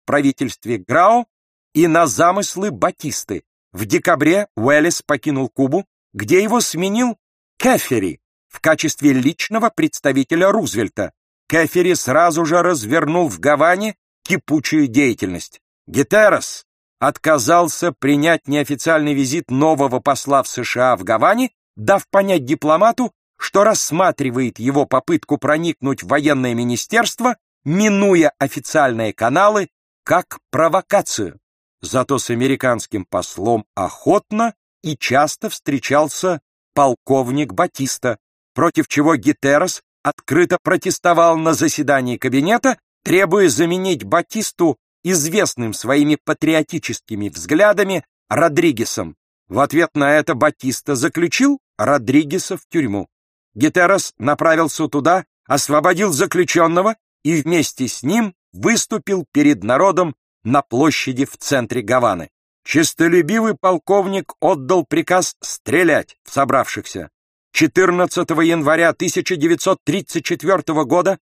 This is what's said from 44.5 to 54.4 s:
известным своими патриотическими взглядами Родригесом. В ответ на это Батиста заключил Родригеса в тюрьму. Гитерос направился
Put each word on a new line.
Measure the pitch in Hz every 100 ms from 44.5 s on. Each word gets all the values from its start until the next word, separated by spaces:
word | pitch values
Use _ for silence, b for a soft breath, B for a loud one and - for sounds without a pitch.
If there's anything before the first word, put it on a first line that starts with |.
| - 170 135 _ _
известным | 175 185 147 196 165 - 117
своими | 101 110 143 147 147
патриотическими | - 156 156 160 156 165 - 117 - 104 104
взглядами | - 85 156 208 202 190 185 - _ -
Родригесом. | 110 156 147 170 113 107 - 85 76 _ _ -
В | 98
ответ | 139 151 165
на | 147 139
это | 151 147 135
Батиста | 135 - 131 123 - 135
заключил | 156 - 175 - 277 285 _ -
Родригеса | 107 143 110 139 151 185 - 185
в | _
тюрьму. | 170 131 101 87 _ _ _ _ 104
Гитерос | 147 170 175 196 - -
направился | 127 147